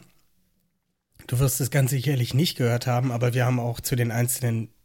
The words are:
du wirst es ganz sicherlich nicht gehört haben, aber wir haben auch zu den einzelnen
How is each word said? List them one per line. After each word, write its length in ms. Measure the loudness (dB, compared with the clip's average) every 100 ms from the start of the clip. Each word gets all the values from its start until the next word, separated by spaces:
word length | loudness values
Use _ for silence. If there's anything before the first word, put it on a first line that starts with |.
| -6 _ _ _ _ _ _ _ _ _ _ -20 -6
du 120 | 0
wirst 240 | 0 0
es 80 | 0
ganz 200 | 2 2
sicherlich 440 | 0 0 0 0
nicht 240 | 2 0 2
gehört 280 | 0 2 0
haben, 240 | 0 0
aber 220 | 0 0
wir 140 | 2 2
haben 120 | 0
auch 220 | -2 -6
zu 160 | -4 0
den 140 | 0
einzelnen 580 | 0 0 0 -2 -2 -4 _